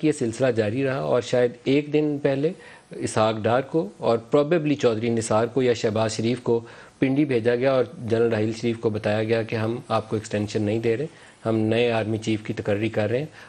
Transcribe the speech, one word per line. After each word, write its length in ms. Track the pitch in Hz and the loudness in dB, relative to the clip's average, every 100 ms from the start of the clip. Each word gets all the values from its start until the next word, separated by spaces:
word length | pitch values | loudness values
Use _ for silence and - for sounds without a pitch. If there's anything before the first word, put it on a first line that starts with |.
ये 80 | 156 | 0
सिलसिला 380 | 147 117 110 131 | 0 -2 0 0
जारी 320 | 110 104 127 | 2 0 -2
रहा 180 | 135 135 | -2 -2
और 220 | 151 123 | 0 0
शायद 320 | 117 123 120 120 135 | 2 2 2 0 0
एक 240 | 143 147 | 0 2
दिन 280 | 151 151 143 | 0 0 0
पहले 360 | 143 139 156 190 - - - - | 0 0 -2 -6 -14 -20 -18 -8
इसहाक 380 | 123 113 110 110 | -2 2 2 2
डार 260 | 110 123 | 0 0
को 260 | 135 160 196 - | 0 -2 -2 -2
और 300 | 120 117 113 | 0 0 2
probably 460 | 147 147 175 151 143 | 2 2 2 0 2
चौधरी 300 | 120 107 117 | 2 2 0
निसार 360 | 117 110 110 117 | -2 0 0 0
को 160 | 135 | 2
या 120 | 127 | 2
शहबाज 360 | 117 117 107 113 | 2 0 0 -2
शरीफ 300 | 110 113 123 | 0 -2 -2
को 240 | - 117 117 - - - | 0 -2 -2 -16 -20 -2
पिंडी 240 | 135 135 | 0 2
भेजा 320 | 151 120 117 120 | 2 2 2 2
गया 160 | 135 | 2
और 200 | 131 113 - | 2 0 -4
जनरल 260 | 117 113 117 | 0 2 2
राहील 240 | 110 110 | 2 0
शरीफ 240 | 110 120 113 | -2 -2 0
को 120 | 113 | -2
बताया 340 | 107 110 107 | 0 0 0
गया 180 | 110 113 | 0 0
कि 140 | 110 117 | 0 -2
हम 280 | 113 120 - | -2 -4 -2
आपको 260 | 110 107 110 | -4 -2 -6
एक्सटेंशन 460 | - 104 104 113 | -2 -4 -2 -2
नहीं 180 | 101 113 | 0 0
दे 160 | 113 113 | 0 -2
रहे, 120 | 160 - - - | -4 -10 -20 -8
हम 100 | 113 | -2
नए 360 | 113 110 113 120 | 0 2 2 2
आर्मी 280 | 113 107 110 | 0 -2 -2
चीफ 280 | 110 107 - | -2 -2 -4
की 60 | |
तकर्री 360 | 110 107 101 113 | -4 -2 -2 -2
कर 220 | 110 107 | -2 -2
रहे 100 | 120 | -2
हैं। 80 | 156 - | -6 -12